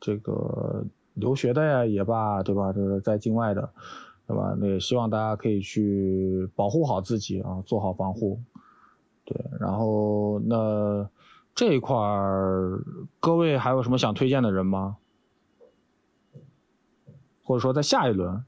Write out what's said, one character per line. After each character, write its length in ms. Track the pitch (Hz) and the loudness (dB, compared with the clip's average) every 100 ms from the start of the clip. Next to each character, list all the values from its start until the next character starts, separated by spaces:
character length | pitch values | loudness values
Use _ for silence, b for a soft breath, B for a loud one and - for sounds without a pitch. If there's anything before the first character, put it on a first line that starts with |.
这 160 | - 101 | -4 -4
个 640 | - - - - - - - - _ | -2 -4 -4 -4 -4 -4 -8 -12 _
留 220 | - 113 139 | -4 -2 0
学 180 | 120 | 2
的 100 | 123 | 2
呀 220 | 156 131 117 | 2 2 2
也 180 | 101 | 0
罢， 400 | 98 113 107 98 | 0 0 0 0
对 100 | 95 | 0
吧？ 200 | 101 98 | 0 0
就 120 | 101 98 | 0 0
是 140 | 98 | 0
在 180 | 110 107 | 0 0
境 160 | 117 | 0
外 200 | 110 113 | 0 2
的， 160 | 95 - - B B B B - | 0 -4 -10 B B B B -6
对 80 | 101 | -2
吧？ 220 | 98 98 | -2 0
那 80 | 101 | 0
也 100 | 95 | 0
希 200 | - 123 | 0 0
望 120 | 113 | 0
大 80 | 107 | 0
家 200 | 110 104 | -2 -2
可 100 | 113 | 0
以 140 | 101 | -2
去 880 | 95 110 104 98 95 95 95 92 92 | -2 -2 0 0 0 0 0 -2 -4
保 160 | - 101 | -2 0
护 140 | 147 | 0
好 160 | 143 95 | 0 0
自 180 | 92 113 | -2 -4
己 220 | - 95 | -4 -6
啊， 240 | 95 92 92 | -6 -6 -4
做 140 | 110 | -2
好 140 | 98 | -2
防 200 | 95 95 | -2 -4
护。 280 | 107 104 110 120 - B B B B _ _ | -2 -2 -4 -10 -20 B B B B _ _
对， 160 | - - - - | -8 -8 -6 -6
然 200 | 95 101 | -2 0
后 600 | 110 107 107 104 104 104 | 0 2 2 0 0 0
那 720 | 113 113 110 104 104 104 101 _ b b b - | 0 0 0 0 0 -2 -4 _ b b b 0
这 200 | 233 135 | 2 2
一 40 | |
块 160 | - 123 | 2 0
儿， 880 | 104 101 98 95 95 95 92 95 - - - _ | 2 0 0 0 2 0 0 -4 -8 -12 -14 _
各 160 | 165 165 | 2 4
位 200 | 165 135 | 4 2
还 120 | 127 | 2
有 120 | 131 | 0
什 80 | 120 | 2
么 80 | 127 | 2
想 160 | 123 | 2
推 140 | 101 131 | 2 2
荐 160 | 135 | 4
的 80 | 113 | 2
人 140 | 95 95 | 2 2
吗？ 320 | 95 98 107 _ _ _ _ _ _ - _ _ _ _ _ _ - - _ _ _ _ _ - - _ _ | 0 -2 -8 _ _ _ _ _ _ -20 _ _ _ _ _ _ -20 -20 _ _ _ _ _ -20 -20 _ _
或 120 | - 123 | 0 2
者 60 | |
说 100 | 131 | 4
在 100 | 135 | 2
下 280 | 147 269 135 | 4 4 4
一 20 | |
轮， 320 | 98 90 101 | 2 0 -2